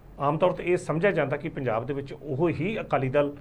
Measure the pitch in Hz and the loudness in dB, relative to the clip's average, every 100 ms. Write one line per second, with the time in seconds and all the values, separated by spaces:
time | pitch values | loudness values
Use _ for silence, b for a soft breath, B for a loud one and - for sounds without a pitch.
0 | - - 143 156 180 - 170 175 175 156 | -18 -2 0 4 2 2 0 0 0 2
1 | 202 165 139 143 151 - 127 110 123 139 | 2 2 0 -2 -4 -4 -2 0 -2 -4
2 | 139 - 147 131 170 - 170 226 - 143 | -8 -10 -6 0 0 0 -2 -4 -2 0
3 | 131 143 143 143 | 2 2 2 -2